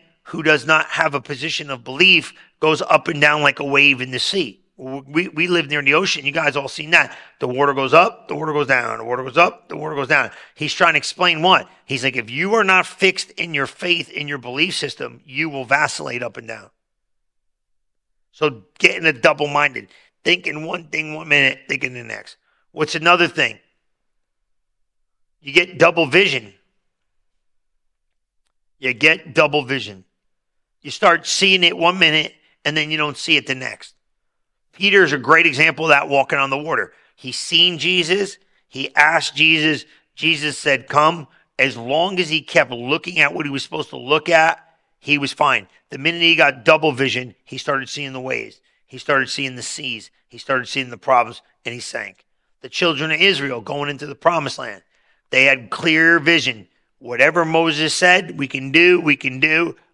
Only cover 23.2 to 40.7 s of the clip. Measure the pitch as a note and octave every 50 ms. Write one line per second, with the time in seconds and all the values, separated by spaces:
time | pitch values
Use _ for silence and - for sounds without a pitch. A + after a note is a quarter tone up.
23.2 | E3+ C#3+ - D#3+ C3+ A2+ G#2+ - _ _ _ _ _ _ _ _ _ _ _ _
24.2 | _ _ _ _ _ _ _ _ _ _ _ _ _ _ _ _ _ _ _ _
25.2 | _ _ _ _ _ C#3 C#3 E3 F3 F#3 - - E3 E3+ F3 E3+ D#3+ C3+ C3+ F3+
26.2 | G3+ F3+ - B2+ A2 G2+ - _ _ _ _ _ _ _ _ _ _ _ _ _
27.2 | _ _ _ _ _ _ _ _ _ _ _ _ _ _ _ _ _ _ _ _
28.2 | _ _ _ _ _ _ _ _ _ _ _ _ B2+ B2+ B2+ G#2+ D3 D#3 E3 D#3+
29.2 | - E3 B2+ E3 D#3 D3 C#3+ D3 C3 A#2+ C#3 C3 G#2 A2 G2+ F#2 F#2 _ _ _
30.2 | _ _ _ _ _ _ _ _ _ _ _ _ - C#3+ - - G#3+ F#3 E3+ D#3+
31.2 | D3+ - - - G3 G3 F#3+ F#3 F3 E3+ - - E3 E3+ F3+ F#3+ F3 D#3 D3+ D#3
32.2 | D3+ - - _ _ _ _ _ - D3 D3+ D#3 D3+ D3+ D#3 D#3 D3+ D3 C3+ -
33.2 | - F3 D#3+ C#3 - - C3+ C3 B2+ A#2 G2+ - - - _ _ _ _ _ _
34.2 | _ _ _ _ _ _ _ _ _ _ _ - F#3 G3+ F#3+ G3+ F3+ C#3+ D3 C#3
35.2 | A2+ B2+ D#3 D#3+ E3+ E3 C3 C3 D#3 D#3+ D3+ D3+ D#3+ D#3+ C#3+ C#3 - - C#3 C#3
36.2 | C3 - D#3 C#3+ C#3 C3+ C3+ C#3 D3 D#3+ D3+ A2+ F#2+ - _ _ _ _ _ _
37.2 | - B2+ A#2+ - - - F3+ E3 F3 F3+ F3 D3+ C3+ F3 F#3 F3+ E3 D#3 F#3 G3+
38.2 | G3+ F#3+ - - _ _ _ _ _ _ - C3 C3+ D3 - D3+ D3 D#3 E3 D#3+
39.2 | C#3+ - - C#3 D#3 D#3+ D#3+ D#3 D3+ D#3 D3+ C3 - _ _ _ _ _ _ -
40.2 | D3+ D#3+ E3 C#3+ D3 D3+ C3+ - - D3